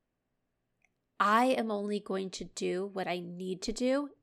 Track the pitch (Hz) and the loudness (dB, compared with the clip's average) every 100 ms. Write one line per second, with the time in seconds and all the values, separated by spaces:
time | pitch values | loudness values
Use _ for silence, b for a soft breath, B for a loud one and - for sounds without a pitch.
0 | _ _ _ _ _ _ _ _ _ _ | _ _ _ _ _ _ _ _ _ _
1 | _ - 202 220 254 254 220 202 208 208 | _ 0 4 6 6 4 0 -2 0 -2
2 | 208 190 190 - 180 - 185 180 202 190 | -2 -4 -4 -6 -10 -4 -2 -2 -4 -4
3 | 180 180 175 175 185 185 - 233 247 269 | -2 -4 -4 -8 -6 -4 -4 0 2 2
4 | 285 - | 0 -6